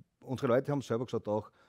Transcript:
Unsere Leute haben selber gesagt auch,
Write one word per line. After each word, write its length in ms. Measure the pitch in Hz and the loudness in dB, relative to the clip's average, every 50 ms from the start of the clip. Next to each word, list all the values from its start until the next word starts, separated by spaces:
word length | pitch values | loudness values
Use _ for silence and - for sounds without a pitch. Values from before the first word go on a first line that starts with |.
| - _ _ _ | -20 _ _ _
Unsere 280 | - 123 131 117 143 123 | -10 -8 -4 -2 2 4
Leute 220 | 117 135 139 - | 4 4 4 2
haben 120 | 143 143 | -2 -2
selber 240 | 120 - 117 117 127 | -2 -2 -2 -2 -2
gesagt 220 | - - 113 - 107 | -4 -4 -4 -2 -2
auch, 220 | 104 - - - - _ - | -2 -2 -2 -6 -12 _ -20